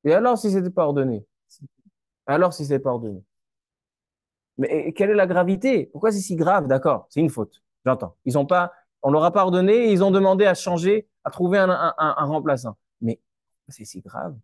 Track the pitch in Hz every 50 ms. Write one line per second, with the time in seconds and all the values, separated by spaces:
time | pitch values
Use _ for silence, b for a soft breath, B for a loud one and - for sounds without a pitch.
0 | - 143 160 202 226 247 240 208 - 208 190 196 180 180 185 - 165 147 143 143
1 | 135 131 117 104 104 _ _ _ _ _ - _ 143 - _ _ _ _ _ _
2 | _ _ _ _ _ - 139 156 180 180 160 - 151 139 143 127 - 135 123 117
3 | 117 107 101 90 92 _ _ _ _ _ _ _ _ _ _ _ _ _ _ _
4 | _ _ _ _ _ _ _ _ _ _ _ - 135 - - 156 - 165 165 -
5 | 196 202 214 202 190 180 185 180 180 175 190 190 247 269 262 190 127 - - 151
6 | 208 226 208 196 185 - 185 160 156 170 196 196 151 127 135 131 - 160 131 101
7 | - _ - 143 165 151 - 120 104 - _ _ _ _ _ _ _ 131 127 127
8 | - 87 - _ _ 135 123 147 139 143 185 180 175 175 B B B _ _ _
9 | - 135 143 156 156 180 175 202 190 185 180 185 185 196 214 240 240 226 202 175
10 | 196 196 190 196 196 190 190 190 208 196 175 - - 190 180 165 170 190 208 214
11 | - _ _ _ _ 196 - - 180 175 190 202 190 185 180 139 160 165 - -
12 | 156 151 131 127 151 139 156 151 123 151 139 123 127 113 104 _ _ _ _ _
13 | 117 113 117 _ _ _ _ _ _ _ _ _ _ - 135 - 107 - - 95
14 | - - - 131 143 170 143 110